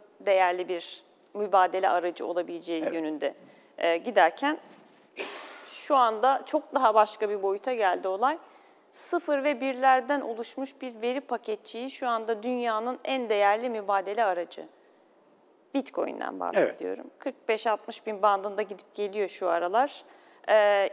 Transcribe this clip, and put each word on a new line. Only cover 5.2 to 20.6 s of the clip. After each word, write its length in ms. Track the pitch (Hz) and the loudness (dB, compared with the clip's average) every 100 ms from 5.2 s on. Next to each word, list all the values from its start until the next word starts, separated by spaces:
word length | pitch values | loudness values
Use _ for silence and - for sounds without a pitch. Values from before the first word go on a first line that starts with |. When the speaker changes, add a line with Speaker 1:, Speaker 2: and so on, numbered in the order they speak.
| - - - - - | -10 -12 -16 -18 -16
Speaker 1:
şu 300 | - - 277 | -10 2 4
anda 460 | 233 220 254 269 269 | 4 4 2 2 0
çok 300 | 302 - 269 | -4 0 2
daha 200 | 240 220 | 6 6
başka 340 | 220 - 208 | 6 2 -2
bir 140 | 208 | 0
boyuta 300 | 196 202 262 | -2 -2 -2
geldi 340 | 233 190 180 190 | 0 0 0 -2
olay. 300 | 196 254 339 - - _ _ _ | 0 0 0 -10 -20 _ _ _
Sıfır 520 | - - 349 - 285 | -10 -4 -4 0 0
ve 180 | 294 240 | 0 -2
birlerden 600 | 269 247 262 254 240 285 | -2 2 4 4 2 -2
oluşmuş 600 | 233 226 226 - 269 - | -2 -8 -8 -8 -10 -10
bir 200 | 254 226 | -12 -6
veri 200 | 240 269 | -4 -4
paketçiyi 720 | 269 233 - 208 - 226 262 | -4 -6 -4 -8 -8 -10 -10
şu 160 | - 254 | -6 -2
anda 360 | 226 220 214 | -2 -2 -4
dünyanın 560 | 240 247 233 214 233 254 | -2 -2 -2 -2 -2 -6
en 260 | - 269 226 | -4 -2 0
değerli 400 | 208 202 214 247 | 4 4 2 0
mübadele 540 | 220 196 196 190 214 | -4 0 0 0 0
aracı. 440 | 208 175 165 - 156 _ _ _ _ _ _ _ _ _ _ | 0 0 -4 -10 -18 _ _ _ _ _ _ _ _ _ _
Bitcoin'den 640 | 277 - - - - - - | -6 -4 -4 -4 -4 -8 -6
bahsediyorum. 640 | - 190 147 - 123 - - | -2 2 2 0 -8 -8 -12
Speaker 2:
Evet. 120 | - | -10
Speaker 1:
Kırk 300 | 269 - - | -10 -8 -4
beş 180 | 220 226 | -2 0
altmış 380 | 208 - - 220 | -2 -4 -12 -8
bin 160 | 202 | 2
bandında 400 | 208 196 202 196 | 2 2 0 -4
gidip 340 | 202 190 - - | -6 -6 -12 -8
geliyor 340 | 208 208 185 | -6 -4 -4
şu 200 | - 180 | -2 -2
aralar. 540 | 170 175 220 285 - - - - - - | 0 0 2 0 -2 -20 -20 -20 -8 2
Ee, 400 | 214 | 4